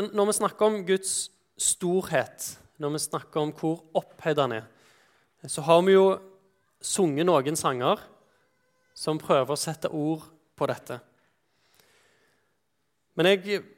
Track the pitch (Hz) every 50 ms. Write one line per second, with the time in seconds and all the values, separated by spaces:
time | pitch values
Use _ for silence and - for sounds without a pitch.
0 | 202 208 - 208 202 208 208 - 214 196 - - 214 214 220 208 185 180 190 190
1 | 190 - - - - - _ _ _ _ _ - - - - - 185 175 180 190
2 | 180 - 165 131 117 - - - - - - - - _ _ - 151 143 151 156
3 | 147 - - 147 - - - 160 151 151 151 - - 160 165 170 - _ - 190
4 | - - - - - 165 151 147 139 123 117 110 113 - _ _ _ _ _ _
5 | _ _ _ _ _ _ _ _ - 139 - - 143 151 170 170 180 190 190 190
6 | 190 190 190 190 - - - _ _ _ _ _ _ _ _ _ - - - -
7 | 190 160 139 143 170 180 170 143 127 143 160 - - 160 135 123 131 147 202 208
8 | - - _ _ _ _ _ _ _ _ _ _ _ _ _ _ _ _ _ -
9 | - 160 156 151 - - 175 139 127 127 147 147 - 165 156 - - - - 156
10 | 147 156 160 156 - - _ _ _ _ _ - 147 131 123 - - - 127 120
11 | - _ _ _ _ _ _ _ _ _ _ _ _ _ _ _ _ _ _ _
12 | _ _ _ _ _ _ _ _ _ _ _ _ _ _ _ _ _ _ _ _
13 | _ _ - - 160 185 202 190 175 202 202 180 - - -